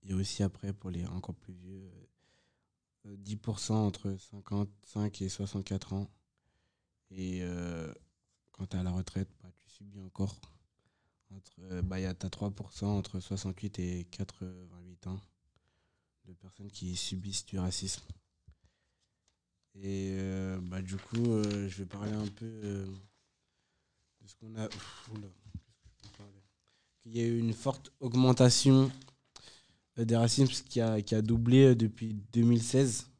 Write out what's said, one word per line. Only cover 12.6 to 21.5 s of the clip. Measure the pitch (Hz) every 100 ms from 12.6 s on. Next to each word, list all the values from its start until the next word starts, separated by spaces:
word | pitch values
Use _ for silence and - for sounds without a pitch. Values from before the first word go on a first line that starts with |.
| -
cent | - 101 104
entre | 95 92
soixante-huit | 90 98 98 90 104 -
et | 90 90 87
quatre-vingt-huit | - 95 - 92 90 90 87 90 87 -
ans | 95 - _ _ _ _ _ _ _ _ _
de | -
personnes | 87 95 _ 101
qui | 98 92 90
subissent | - 95 98 98 -
du | 95
racisme. | 92 92 95 - - - _ _ - - _ _ _ _ _ _ _ _ _ _ _ 98
Et, | 98 98 95
euh, | 95 95 95 95 92
bah, | 90 92
du | 92 95
coup, | - 117 120
euh, | 110 107